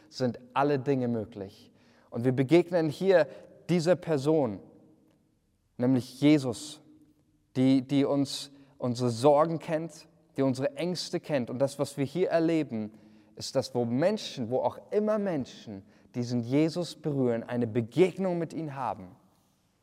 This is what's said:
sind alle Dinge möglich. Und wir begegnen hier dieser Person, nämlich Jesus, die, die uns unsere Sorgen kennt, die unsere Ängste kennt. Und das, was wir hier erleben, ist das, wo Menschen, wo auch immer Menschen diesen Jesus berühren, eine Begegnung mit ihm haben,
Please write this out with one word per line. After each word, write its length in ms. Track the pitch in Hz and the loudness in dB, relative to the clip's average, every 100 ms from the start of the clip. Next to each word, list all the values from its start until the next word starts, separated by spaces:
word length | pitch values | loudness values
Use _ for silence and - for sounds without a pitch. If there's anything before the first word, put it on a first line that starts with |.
| - | -16
sind 320 | - 127 107 - | -4 -4 -4 -6
alle 240 | 135 143 143 | 0 0 0
Dinge 300 | 123 135 123 | 0 0 0
möglich. 640 | 117 101 104 95 - - _ _ _ _ | -2 -6 -10 -14 -14 -20 _ _ _ _
Und 140 | 120 | -2
wir 80 | 123 | 0
begegnen 560 | 127 131 165 170 180 160 | 2 4 4 4 0 -2
hier 400 | 135 190 180 147 - - - - | 0 4 4 4 -4 -20 -10 -2
dieser 260 | 175 156 180 | 2 2 0
Person, 600 | 170 151 135 160 127 95 - - - _ _ _ _ _ _ _ _ - | 0 0 2 2 2 -4 -12 -20 -20 _ _ _ _ _ _ _ _ -2
nämlich 440 | 123 131 - - | 2 2 0 2
Jesus, 600 | 143 151 131 110 - - - - _ _ _ _ _ | 4 4 2 -6 -10 -16 -20 -20 _ _ _ _ _
die, 280 | - 131 135 | 2 4 4
die 220 | 131 143 | 2 2
uns 460 | 135 143 139 - - - - - | 2 2 0 -4 -12 -18 -20 -8
unsere 320 | 127 120 123 | -4 0 -2
Sorgen 500 | 113 143 143 165 165 | 4 6 6 4 0
kennt, 480 | - 160 165 - - _ _ - | -4 -6 -6 -12 -20 _ _ -2
die 60 | |
unsere 340 | 135 127 131 - | 0 0 -2 -4
Ängste 440 | 170 180 - 175 | -4 -4 -6 -6
kennt. 300 | - 147 117 | -2 -4 -2
Und 100 | 123 | -2
das, 180 | 135 - | -2 -2
was 180 | 139 - | -6 -4
wir 80 | |
hier 260 | 135 170 185 | -4 -2 0
erleben, 640 | 170 165 160 139 117 107 - - - _ - | 2 2 0 -2 -4 -6 -10 -20 -20 _ -16
ist 180 | - | -6
das, 200 | 135 127 | -4 -2
wo 100 | 123 | -2
Menschen, 680 | 120 123 170 214 - - 110 | -2 0 0 -2 -6 -8 -4
wo 100 | 127 | -2
auch 180 | 123 - - | -2 -4 -4
immer 280 | 202 214 214 | -2 0 0
Menschen 640 | 202 160 120 - - 98 98 _ _ 120 | -2 -4 -6 -12 -14 -14 -16 _ _ -6
diesen 240 | 120 123 | -4 -2
Jesus 560 | 117 139 160 160 175 - | 0 2 2 -2 -8 -8
berühren, 480 | 160 139 123 117 | -4 0 0 0
eine 240 | - 120 117 | -4 -4 -2
Begegnung 720 | 117 110 135 185 170 190 175 | -2 0 4 2 2 -2 -2
mit 140 | 160 | -4
ihm 220 | - 156 | -6 -8
haben, 400 | 135 120 95 92 - _ _ _ _ _ _ | -6 -6 -8 -12 -20 _ _ _ _ _ _